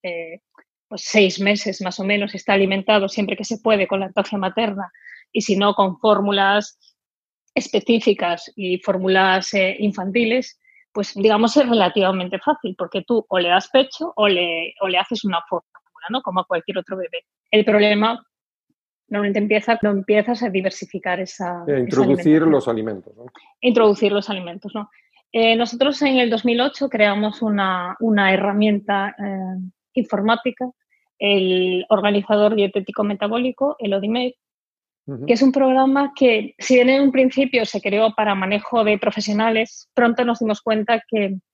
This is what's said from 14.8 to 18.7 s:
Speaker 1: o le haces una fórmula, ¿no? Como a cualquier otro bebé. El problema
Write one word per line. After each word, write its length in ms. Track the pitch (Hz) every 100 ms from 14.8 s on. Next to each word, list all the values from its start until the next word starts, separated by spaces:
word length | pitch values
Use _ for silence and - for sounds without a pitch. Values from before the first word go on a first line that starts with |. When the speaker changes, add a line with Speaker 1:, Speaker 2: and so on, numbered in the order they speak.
Speaker 1:
o 80 | 190
le 100 | 180
haces 260 | 190 226
una 160 | 202 175 -
fórmula, 580 | 175 _ - _ _ 170
¿no? 100 | 247
Como 180 | 247 185
a 60 | -
cualquier 320 | 175 - 190
otro 180 | - 190
bebé. 280 | 170 170 _ _ _
El 140 | 214
problema 580 | 214 208 208 208 220 233 _ _ _ _ _